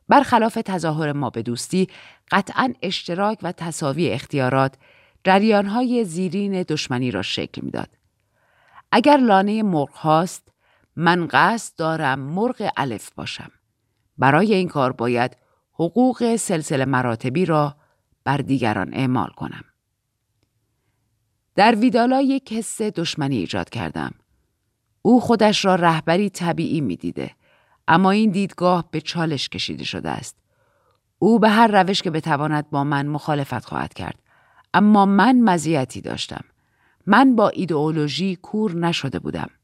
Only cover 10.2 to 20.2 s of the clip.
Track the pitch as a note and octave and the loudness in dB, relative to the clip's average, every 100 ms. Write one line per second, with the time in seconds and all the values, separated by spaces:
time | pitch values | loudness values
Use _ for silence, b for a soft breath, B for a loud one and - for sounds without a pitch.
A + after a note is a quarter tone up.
10.2 | F3+ - _ _ _ _ _ - E3 F3+ | 2 -8 _ _ _ _ _ 0 2 2
11.2 | D3+ C3 F3 A3+ - - D#3+ D#3+ C#3 C#3 | 2 4 4 2 -8 -6 -4 -2 -2 -4
12.2 | C3+ F3+ B3 - G3+ - C3+ G#2 - - | -6 -4 -4 -4 -6 -6 -6 -8 -12 -14
13.2 | - - - _ _ _ _ _ _ - | -14 -12 -16 _ _ _ _ _ _ 0
14.2 | C3 D3 G#3+ F#3+ F3+ D3+ B2 - A#2+ A#2+ | 4 4 4 2 0 -2 -2 -2 -2 0
15.2 | B2+ _ _ _ _ - E3 A#3 B3+ A#3+ | -2 _ _ _ _ -6 -2 2 0 0
16.2 | A#3+ A3+ - E3 - C#3 C3+ B2+ B2 A2+ | -2 -2 -2 -4 -2 -2 0 0 -2 -4
17.2 | C3 D3 F3+ D3+ D3 - _ _ _ _ | -4 -2 0 0 0 -6 _ _ _ _
18.2 | C3 C#3+ B2+ C3+ A#2 G#2 - E2 C3 B2+ | -4 -4 -2 -2 0 -2 -4 -4 -2 -2
19.2 | D2+ - - - - _ _ _ _ _ | -4 -8 -14 -14 -20 _ _ _ _ _